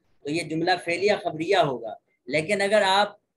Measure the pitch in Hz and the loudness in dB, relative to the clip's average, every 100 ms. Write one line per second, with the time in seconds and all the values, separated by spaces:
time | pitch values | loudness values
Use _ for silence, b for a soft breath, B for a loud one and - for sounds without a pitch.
0 | _ _ 143 160 156 160 170 180 175 170 | _ _ -6 -6 -4 -2 0 0 0 0
1 | 202 196 175 160 165 190 156 120 113 101 | 0 0 -2 -6 0 2 2 0 -10 -14
2 | _ _ - 147 156 202 196 214 196 196 | _ _ -4 -4 -2 -2 2 2 4 2
3 | 202 - _ | 2 -4 _